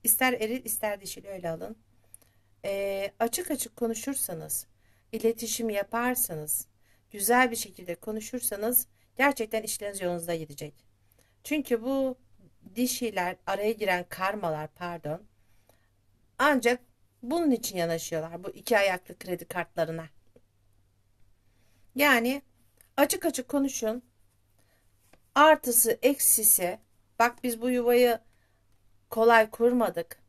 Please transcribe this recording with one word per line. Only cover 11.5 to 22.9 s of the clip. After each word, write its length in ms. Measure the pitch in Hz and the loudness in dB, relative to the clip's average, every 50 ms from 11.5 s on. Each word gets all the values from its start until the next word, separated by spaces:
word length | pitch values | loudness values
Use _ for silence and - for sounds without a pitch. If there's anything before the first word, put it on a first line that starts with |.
| 294 311 269 - 247 220 220 | -4 -4 0 -2 -2 -2 0
bu 340 | 254 269 269 269 262 254 _ _ _ - - - - _ _ - 190 190 | -2 0 0 0 -2 -4 _ _ _ -20 -20 -20 -20 _ _ -20 -12 -4
dişiler, 600 | 226 254 240 - - 247 220 202 190 175 180 185 _ _ | -2 -2 -2 -2 -4 -4 -4 -2 -2 -2 -2 -4 _ _
araya 240 | - 196 196 208 214 | -4 -4 0 0 -2
giren 340 | 226 214 214 190 180 180 175 _ | 0 0 0 0 0 0 -2 _
karmalar, 580 | - - 190 196 202 214 196 165 156 151 151 156 _ | -6 -2 -2 -2 -2 -2 -4 -4 -4 -4 -6 -10 _
pardon, 480 | _ 180 175 170 165 - 147 156 185 214 _ _ _ _ _ _ _ _ _ _ _ _ _ _ _ _ _ _ _ _ _ _ - | _ -10 -8 -8 -8 -8 -8 -8 -8 -10 _ _ _ _ _ _ _ _ _ _ _ _ _ _ _ _ _ _ _ _ _ _ 2
ancak 400 | 254 294 285 254 214 240 247 240 _ _ _ _ _ _ _ _ - | 2 4 4 4 2 2 0 0 _ _ _ _ _ _ _ _ -6
bunun 280 | 240 311 349 339 294 | -2 -2 0 2 2
için 260 | 247 226 - - 202 | 2 2 0 -6 -4
yanaşıyorlar 680 | 180 170 170 165 165 - - 170 160 156 165 170 170 180 | -2 -2 -2 -2 -4 -4 -6 -6 -6 -6 -6 -12 -12 -14
bu 60 | - | -14
iki 280 | - - 180 - 233 | -14 -12 -2 2 4
ayaklı 420 | 202 202 196 185 185 _ - - _ | 4 4 4 0 -2 _ -14 -18 _
kredi 260 | - 180 180 170 165 | -6 -6 -6 -6 -6
kartlarına. 600 | _ - 180 170 - _ 170 165 160 165 165 160 160 - - _ - _ - _ _ _ _ _ _ _ _ _ _ _ _ _ _ _ _ - _ _ _ _ _ _ _ _ _ _ _ - _ _ | _ -6 -6 -6 -4 _ -4 -2 -2 -4 -10 -10 -14 -20 -20 _ -20 _ -20 _ _ _ _ _ _ _ _ _ _ _ _ _ _ _ _ -20 _ _ _ _ _ _ _ _ _ _ _ -20 _ _
Yani 460 | 254 285 285 262 233 226 247 269 285 _ _ _ _ _ _ _ _ - _ | 2 4 6 6 4 4 0 -2 -4 _ _ _ _ _ _ _ _ -20 _